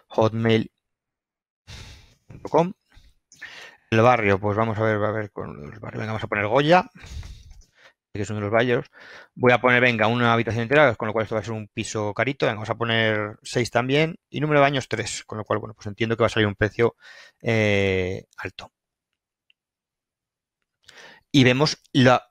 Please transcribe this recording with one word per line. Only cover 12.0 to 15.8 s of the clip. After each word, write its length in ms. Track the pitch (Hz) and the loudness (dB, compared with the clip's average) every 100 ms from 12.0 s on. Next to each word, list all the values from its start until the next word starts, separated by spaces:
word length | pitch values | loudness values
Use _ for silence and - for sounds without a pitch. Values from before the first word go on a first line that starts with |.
| 104 | -4
carito. 320 | 101 120 135 | -4 -6 -4
Venga, 120 | 135 104 | -4 -4
vamos 140 | 107 | -6
a 40 | |
poner 640 | 113 117 113 110 107 104 107 | -6 -2 0 0 0 -4 -10
seis 260 | - 127 113 | -8 -4 -2
también. 480 | 120 127 139 160 - _ | -2 0 0 0 -4 _
Y 100 | - | -6
número 180 | 151 147 | 0 4
de 40 | |
baños, 260 | 139 139 - | 2 2 -4
tres, 340 | 110 - - | -6 -6 -10
con 160 | - 107 | -10 -10
lo 60 | |
cual, 160 | 104 107 | -4 -4
bueno, 140 | 110 | -6
pues 120 | - | -12